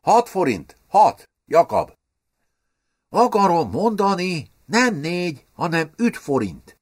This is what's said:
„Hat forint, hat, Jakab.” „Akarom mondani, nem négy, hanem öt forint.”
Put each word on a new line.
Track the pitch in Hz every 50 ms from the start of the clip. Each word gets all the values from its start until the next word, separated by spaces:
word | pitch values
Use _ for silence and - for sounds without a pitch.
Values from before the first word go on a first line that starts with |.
„Hat | _ 160 196 240 233 -
forint, | - 190 175 135 110 82 67 - - _ _
hat, | _ - 196 214 160 - - - _ _ _ _
Jakab.” | _ 131 165 175 - - - - - _ _ _ _ _ _ _ _ _ _ _ _ _ _ _ _ _ _ _ _ _ _ _ _
„Akarom | - 202 240 240 220 208 196 190 170 170 147 98
mondani, | 95 143 196 233 220 196 202 196 196 175 180 185 175 156 - - _ _ _
nem | - 180 233 254 247 208
négy, | 143 143 165 175 175 180 175 147 123 _ _ _
hanem | - 156 170 160 165 160 156 _
öt | - 233 233 -
forint.” | - - - 139 123 110 95 76 67 _ - - _